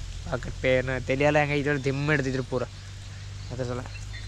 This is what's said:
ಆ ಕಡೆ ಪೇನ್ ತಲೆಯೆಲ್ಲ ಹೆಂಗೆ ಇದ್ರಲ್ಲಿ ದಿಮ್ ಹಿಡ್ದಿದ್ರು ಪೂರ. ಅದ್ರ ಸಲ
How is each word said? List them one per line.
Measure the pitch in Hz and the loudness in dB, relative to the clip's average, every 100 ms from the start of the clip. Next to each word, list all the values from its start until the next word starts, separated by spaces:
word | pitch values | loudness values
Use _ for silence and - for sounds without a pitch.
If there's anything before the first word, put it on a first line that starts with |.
| - - - | -8 -8 -4
ಆ | 131 | -4
ಕಡೆ | - - | -4 0
ಪೇನ್ | 131 131 127 131 120 | 4 4 4 0 0
ತಲೆಯೆಲ್ಲ | 135 147 151 | 4 6 6
ಹೆಂಗೆ | 143 147 | 4 2
ಇದ್ರಲ್ಲಿ | 139 143 | 2 2
ದಿಮ್ | 135 135 147 | 2 2 4
ಹಿಡ್ದಿದ್ರು | 151 135 127 | 4 2 0
ಪೂರ. | 127 123 120 - - - - - - - - | 0 -2 -2 -6 -12 -12 -12 -10 -10 -10 -8
ಅದ್ರ | 123 | -4
ಸಲ | 123 123 123 - - - | -4 -4 -6 -8 -8 -10